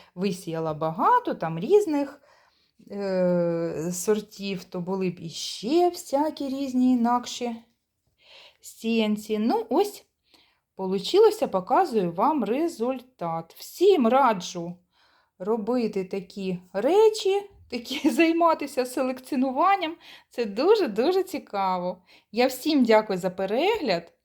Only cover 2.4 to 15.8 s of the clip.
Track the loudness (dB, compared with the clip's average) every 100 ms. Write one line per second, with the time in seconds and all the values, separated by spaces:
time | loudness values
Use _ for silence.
2.4 | _ _ _ _ -14 -6 -2 2 2 2
3.4 | 2 0 -2 -4 -4 -2 0 0 -2 -10
4.4 | -8 -8 -8 -8 -6 -2 -4 -4 -12 -10
5.4 | -10 -8 0 2 2 0 -4 -2 -2 -4
6.4 | -6 -4 -2 2 4 4 2 0 -2 -8
7.4 | -8 -8 -14 _ _ _ _ _ _ -20
8.4 | -20 _ -20 -8 -2 0 0 -2 -2 -2
9.4 | 0 0 0 0 0 -4 _ _ _ _
10.4 | _ _ _ -8 -4 -4 2 6 6 6
11.4 | -2 -2 0 2 2 0 0 0 0 0
12.4 | 0 0 -2 -2 -4 -4 -12 _ -6 -6
13.4 | -8 -16 -18 2 4 6 4 6 4 2
14.4 | -4 -10 -10 -12 _ _ _ _ _ _
15.4 | -4 -2 0 -2